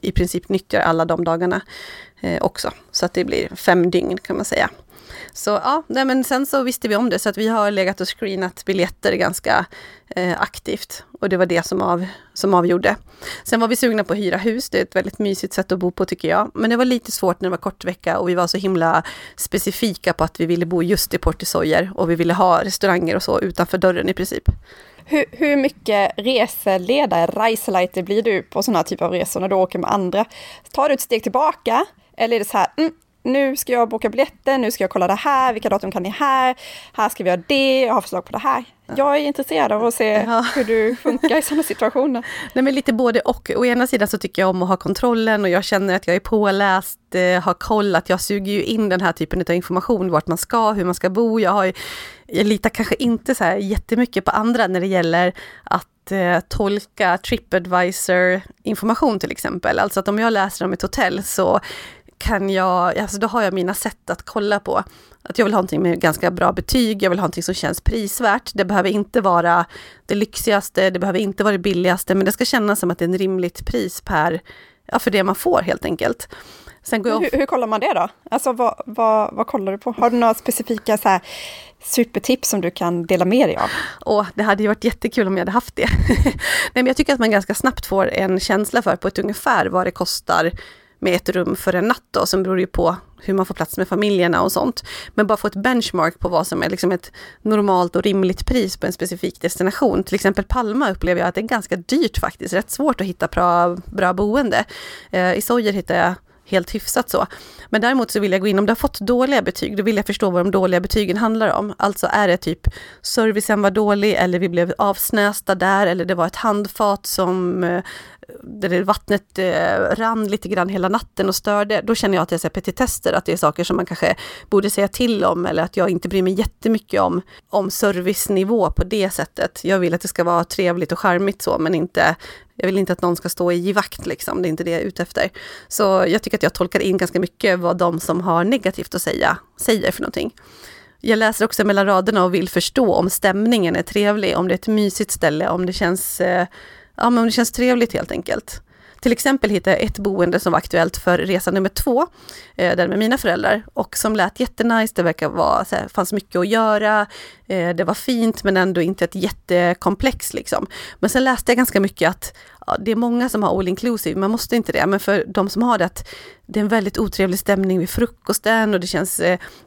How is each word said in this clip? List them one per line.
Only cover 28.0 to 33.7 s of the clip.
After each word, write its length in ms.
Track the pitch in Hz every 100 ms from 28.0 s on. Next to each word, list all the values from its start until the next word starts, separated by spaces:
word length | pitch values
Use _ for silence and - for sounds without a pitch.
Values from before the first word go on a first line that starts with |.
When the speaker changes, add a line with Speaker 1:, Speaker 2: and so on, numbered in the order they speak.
Speaker 2:
blir 180 | 180 208
du 200 | 226 190
på 200 | - -
såna 160 | 202 185
här 40 |
typer 220 | - 190 170
av 60 |
resor 280 | 180 175 -
när 80 | 185
du 80 | 190
åker 240 | 185 185
med 120 | -
andra? 320 | 202 180 196 226 - - - -
Tar 180 | - 294
du 60 | 269
ett 60 |
steg 220 | - 220
tillbaka 640 | 226 247 302 - - 233 359 _ _ -
eller 180 | 226 233
är 40 |
det 60 | 208
så 120 | -
här, 100 | - -
"Mm, 140 | 320 320 _ _
nu 320 | 247 269 269 277
ska 160 | -